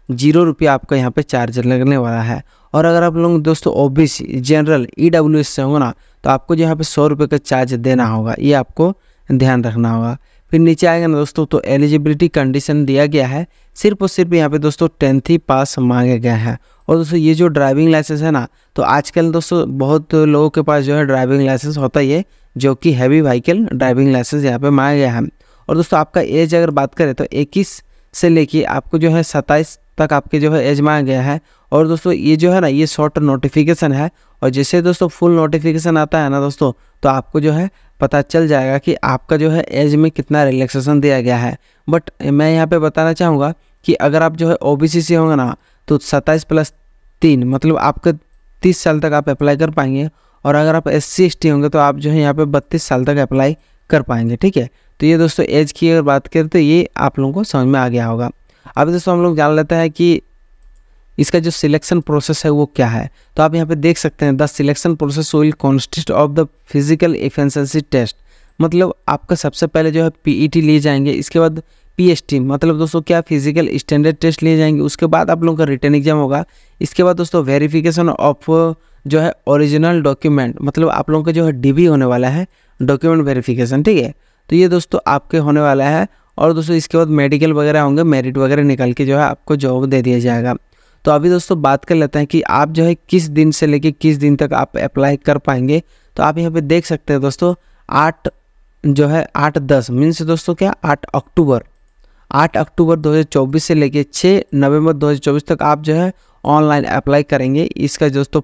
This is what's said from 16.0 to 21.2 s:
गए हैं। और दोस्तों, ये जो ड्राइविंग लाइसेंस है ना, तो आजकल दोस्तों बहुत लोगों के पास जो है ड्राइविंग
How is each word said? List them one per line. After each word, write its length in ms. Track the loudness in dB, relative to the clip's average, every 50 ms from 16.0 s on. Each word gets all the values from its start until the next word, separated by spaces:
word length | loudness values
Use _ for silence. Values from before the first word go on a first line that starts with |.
| 2 0 0 0
गए 100 | 0 0
हैं। 300 | 0 0 -2 -4 -6 -8 _ _ _ _ _
और 80 | 0 0
दोस्तों, 240 | 0 0 0 -2 0
ये 140 | 2 2 2
जो 140 | 2 2
ड्राइविंग 420 | 2 2 0 0 0 2 2 2 2
लाइसेंस 320 | 2 2 0 -2 -4 -2
है 100 | -2 0
ना, 160 | 0 -2 -2 -6 _ _ _ _ -6
तो 80 | -4 -2
आजकल 480 | 0 0 0 -2 -2 -2 0 0 0
दोस्तों 460 | 0 -2 -2 -2 -2 -2 -2 -2 -2
बहुत 380 | -2 0 0 0 0 0 0 0
लोगों 340 | 2 2 4 4 2 2 0
के 120 | 0 -2
पास 220 | 0 0 0 0 0
जो 120 | 0 0
है 100 | 0 0
ड्राइविंग 400 | 0 0 0